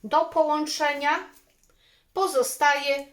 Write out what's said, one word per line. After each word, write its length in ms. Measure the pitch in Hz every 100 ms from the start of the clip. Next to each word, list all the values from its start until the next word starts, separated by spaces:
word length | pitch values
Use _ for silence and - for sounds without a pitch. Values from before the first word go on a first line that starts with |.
do 200 | 208 302
połączenia 840 | 320 330 311 302 302 - 302 285 285 330 370 - _ _ _ _ _ _ _
pozostaje 920 | - 381 277 254 - 294 285 277 277 277